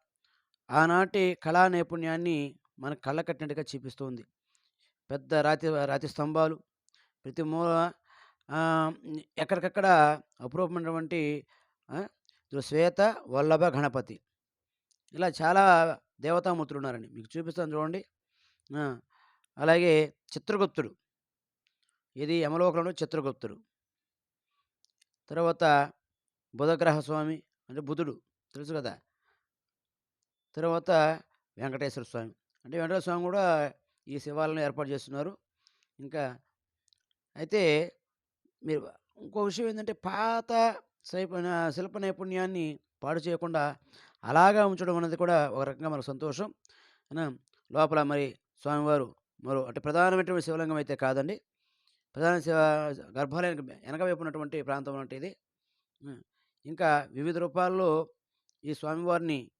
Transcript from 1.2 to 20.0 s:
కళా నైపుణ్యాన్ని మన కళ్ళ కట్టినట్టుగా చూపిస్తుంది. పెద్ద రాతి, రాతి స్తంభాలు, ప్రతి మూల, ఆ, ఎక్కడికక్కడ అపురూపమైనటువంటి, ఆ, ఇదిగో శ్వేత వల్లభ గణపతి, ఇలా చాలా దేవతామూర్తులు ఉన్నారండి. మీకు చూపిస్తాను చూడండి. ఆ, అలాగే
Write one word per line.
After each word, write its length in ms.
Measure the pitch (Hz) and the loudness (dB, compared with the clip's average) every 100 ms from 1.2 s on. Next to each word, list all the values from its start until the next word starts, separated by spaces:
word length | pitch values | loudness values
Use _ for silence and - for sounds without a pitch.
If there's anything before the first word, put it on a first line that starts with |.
| 185 175 | 2 0
కళా 240 | 160 175 185 | 2 6 6
నైపుణ్యాన్ని 880 | 175 170 165 160 165 175 156 143 - _ - | 4 0 -4 -4 -2 -2 -2 -4 -10 _ -12
మన 140 | 135 | -8
కళ్ళ 280 | 147 135 151 | -6 -4 -4
కట్టినట్టుగా 440 | 170 139 151 147 151 135 | -4 -6 -8 -8 -10 -10
చూపిస్తుంది. 480 | 127 - 135 120 - _ _ _ _ _ _ _ - | -12 -12 -10 -10 -14 _ _ _ _ _ _ _ -10
పెద్ద 220 | 139 131 | -10 0
రాతి, 340 | 156 147 156 160 151 139 | 2 4 2 0 0 0
రాతి 220 | 139 151 | -2 -4
స్తంభాలు, 520 | - 151 156 160 160 _ _ _ _ _ _ 135 | -4 -2 2 0 -2 _ _ _ _ _ _ -12
ప్రతి 180 | 131 | -6
మూల, 480 | 156 160 170 165 170 - _ _ _ _ - | -4 -2 0 2 0 -4 _ _ _ _ -6
ఆ, 80 | 151 160 160 156 165 - 151 - - | -2 2 2 0 -4 -10 -12 -10 -8
ఎక్కడికక్కడ 500 | 156 180 180 202 190 170 147 151 - - | -2 -2 -2 2 6 8 8 4 -6 -16
అపురూపమైనటువంటి, 1080 | 123 147 180 175 165 165 160 170 147 147 - _ _ _ - | -8 -4 -4 -4 -4 -6 -4 -4 -2 -4 -10 _ _ _ -12
ఆ, 80 | 143 | -10
ఇదిగో 640 | 202 _ _ _ _ 139 | -10 _ _ _ _ -10
శ్వేత 400 | - 151 170 175 208 214 - | -2 2 2 4 2 0 -4
వల్లభ 360 | 127 151 156 | 0 4 4
గణపతి, 560 | 175 139 143 127 - 107 _ _ _ _ _ _ _ _ _ | 4 2 -2 -2 -8 -12 _ _ _ _ _ _ _ _ _
ఇలా 140 | 151 180 | -4 -2
చాలా 720 | 156 160 190 196 170 165 - _ _ | 0 4 6 8 8 6 0 _ _
దేవతామూర్తులు 560 | 147 170 185 170 147 143 | 0 0 2 -2 -4 -6
ఉన్నారండి. 300 | 135 120 113 | -6 -8 -12
మీకు 300 | 120 110 160 | -18 -12 -10
చూపిస్తాను 380 | 165 170 160 151 | -8 -6 -4 -4
చూడండి. 300 | 156 185 - _ _ _ _ _ - 143 | -4 -6 -10 _ _ _ _ _ -10 -6
ఆ, 220 | 147 120 _ _ _ _ _ - | -6 -6 _ _ _ _ _ 0
అలాగే 560 | 151 170 175 156 | 4 6 6 4